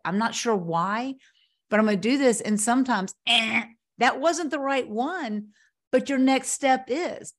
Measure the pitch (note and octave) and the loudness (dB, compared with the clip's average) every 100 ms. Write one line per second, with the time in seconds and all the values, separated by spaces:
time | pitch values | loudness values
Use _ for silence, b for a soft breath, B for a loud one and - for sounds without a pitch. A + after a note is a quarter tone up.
0 | E3 G3 A3+ - A#3+ G#3 E3+ E3 F3+ G#3+ | -4 -2 -2 -2 -2 -2 0 -2 -2 -4
1 | C4 C4 b b b _ _ G#3+ A3 G3+ | -6 -10 b b b _ _ 2 2 2
2 | G#3 C#4 C4 G#3+ - G#3 A#3+ B3+ B3+ G#3+ | 0 4 4 2 0 0 2 2 2 0
3 | F#3+ - A#3+ A#3+ A3+ A3+ A3+ _ _ - | -4 -8 0 0 2 -2 -4 _ _ 0
4 | B3 C4 D#4 E4 D#4 D4+ C4+ C4+ A3+ G#3+ | 0 2 0 0 -2 -4 -2 -2 -2 -4
5 | C4+ F#4 B3+ G#3+ G#3 b b _ _ C4 | -4 -4 -6 -6 -8 b b _ _ 0
6 | C4 C#4 C4 C4+ C4 - C4+ C4 C4 C#4+ | 2 2 4 2 0 -2 2 2 0 -4
7 | D#4+ - - | -4 -6 -14